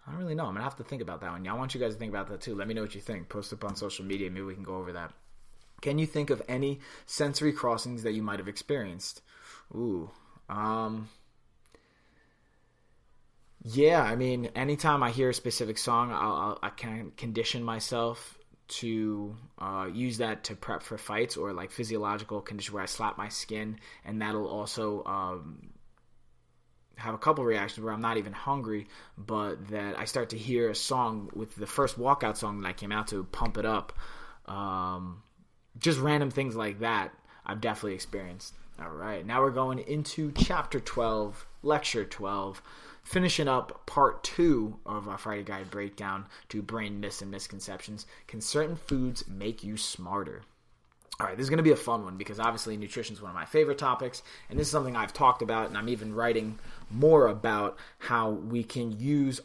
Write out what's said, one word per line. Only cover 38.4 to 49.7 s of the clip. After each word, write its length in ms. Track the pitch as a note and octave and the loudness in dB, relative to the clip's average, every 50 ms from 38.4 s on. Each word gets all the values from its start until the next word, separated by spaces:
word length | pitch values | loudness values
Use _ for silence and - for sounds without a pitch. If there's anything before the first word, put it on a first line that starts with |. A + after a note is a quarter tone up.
| - - - - - - - - | -14 -14 -14 -14 -16 -14 -14 -12
All 80 | E2 E2 | -10 -10
right, 360 | D#2 D#2 - G#2+ G#2+ F2+ E2 | -8 -8 -6 -6 -6 -6 -4
now 160 | G#2 A#2 B2+ | 0 4 4
we're 100 | C3+ C#3 | 6 6
going 280 | B2 C3 C3 C3 C3 B2+ | 4 2 0 0 0 -2
into 520 | - - D3 D3+ D3 - - - D#3 D3 C#3 | -4 -2 -2 -2 -2 -2 -2 -2 -2 0 4
chapter 480 | - - - F3+ E3 C#3 - - C3+ | 6 6 6 6 4 0 0 -2 -2
twelve, 640 | - - - B2+ A#2 A2+ A2 A2 G#2 G2+ G#2+ - - - - - - | -2 -2 0 2 2 2 2 2 0 -2 -4 -8 -10 -12 -12 -2 2
lecture 400 | C#3+ D3+ D3 - - - A#2 G2+ | 4 4 4 4 2 0 0 -2
twelve, 580 | - - - G#2 G2 G2+ G2+ G2 G2 G2 - - - - - - - - - - | -2 -4 -6 -4 -4 -2 -2 -4 -6 -8 -10 -14 -18 -20 -18 -18 -20 -20 -16 -6
finishing 440 | - - F#3 F#3 F3 - - D3+ C#3 | 0 2 4 4 4 4 4 4 4
up 380 | C3 A#2+ A#2 - - - - | 4 4 2 0 -6 -12 -12
part 360 | - - D3 C#3 B2+ - - - | 0 6 6 8 8 6 4 -4
two 560 | - - - E3+ E3+ C#3+ A#2+ G#2+ A2 G#2 - - | -2 2 6 8 8 8 6 4 0 -4 -8 -8
of 220 | - G#2+ G#2+ G2+ G#2 | -8 -6 -6 -6 -6
our 100 | G2 G2 | -8 -6
Friday 260 | - A2+ G#2+ G#2 G2+ | -6 -6 -6 -4 -6
Guide 280 | G2+ G2 F#2+ F#2+ F#2 | -6 -6 -8 -8 -8
breakdown 540 | - G2+ G2+ G2+ G2+ - G#2 G2 F#2+ F#2+ G2 - - - - - | -6 -6 -6 -6 -6 -6 -4 -4 -4 -4 -6 -10 -16 -18 -14 -8
to 120 | - G#2+ | -6 -6
brain 380 | G2 - A2 A2+ G#2+ G#2 G#2 G2+ | -6 -4 -4 -4 -4 -4 -4 -6
myths 220 | G2+ G2+ - - | -6 -6 -6 -8
and 100 | G2 G2 | -8 -8
misconceptions. 760 | G2 F#2+ - - G2+ G2 - - F#2+ F#2 - - G#2+ G#2 - - - - - - | -8 -8 -8 -10 -10 -10 -10 -8 -10 -10 -10 -10 -12 -12 -12 -16 -18 -20 -16 -14
Can 140 | - A2+ | -10 -6
certain 340 | G#2+ - - D3 D#3 D#3 E3+ | -4 0 2 2 2 0 -2
foods 520 | D#3 - - C#3 C3 B2+ B2+ B2 - - - | -4 -2 0 2 2 2 2 0 -2 -6 -6
make 340 | G2 G2 G2+ A2 A#2+ - - | -6 -4 -4 -4 -4 -4 -6
you 140 | G#2 | -6